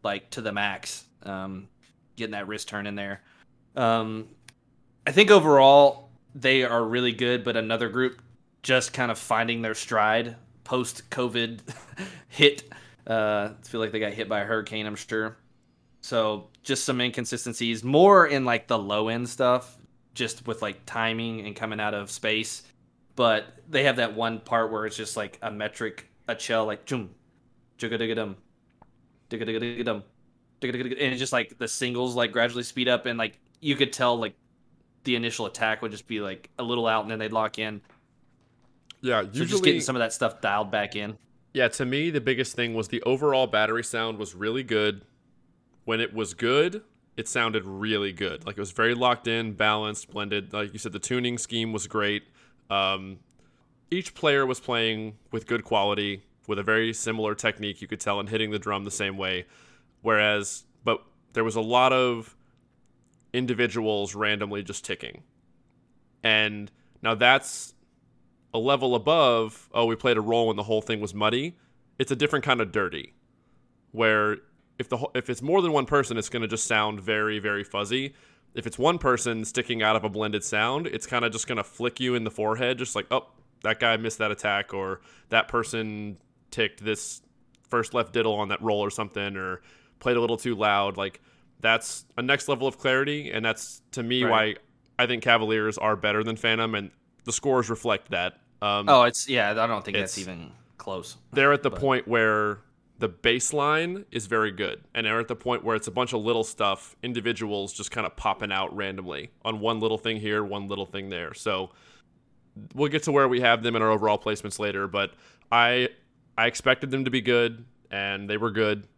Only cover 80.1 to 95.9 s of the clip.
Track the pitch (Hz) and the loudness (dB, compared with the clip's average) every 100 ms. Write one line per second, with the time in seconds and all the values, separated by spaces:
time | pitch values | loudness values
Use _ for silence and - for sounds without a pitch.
80.1 | 98 107 104 - 107 113 139 170 - - | -4 -2 -4 -2 -2 0 -2 -4 -8 -4
81.1 | 120 117 110 - 113 101 - 120 - 127 | -2 0 -4 -6 -6 -6 -4 -6 -2 -2
82.1 | 123 110 - 107 110 123 127 123 107 - | -2 -4 -2 -2 0 -2 -2 -4 -6 -2
83.1 | 131 - _ _ _ 107 110 120 110 113 | -2 -2 _ _ _ -4 2 2 2 -2
84.1 | - 107 104 107 101 101 98 95 95 - | -2 -2 -2 -2 -2 -2 -6 -6 -8 -12
85.1 | - _ 113 - 120 113 113 110 107 104 | -20 _ 2 4 -2 -2 -6 -6 -8 -12
86.1 | 92 _ _ _ - 110 - 208 214 - | -14 _ _ _ -2 -2 -2 -4 -4 -6
87.1 | - _ _ _ _ _ 120 113 123 113 | -14 _ _ _ _ _ -2 0 -2 0
88.1 | 120 110 104 101 101 110 104 101 107 104 | 0 0 0 -2 -2 -2 0 -2 -4 -8
89.1 | 104 101 98 92 90 _ _ _ _ 127 | -6 -6 -6 -8 -8 _ _ _ _ 0
90.1 | 120 117 117 123 107 107 101 101 98 98 | 2 2 0 -4 0 2 4 2 -2 -8
91.1 | - _ _ _ _ 113 113 - - - | -8 _ _ _ _ 2 2 0 -12 -10
92.1 | - 127 143 - 131 135 - 135 131 139 | -6 0 0 0 0 0 0 2 2 0
93.1 | 147 147 110 113 113 - - _ - 117 | -4 -6 -2 -2 -2 -8 -18 _ -8 -2
94.1 | 127 120 110 107 - _ _ _ - 120 | 0 4 4 2 -2 _ _ _ -2 0
95.1 | 120 123 117 107 110 107 104 107 | 2 4 4 4 0 0 0 0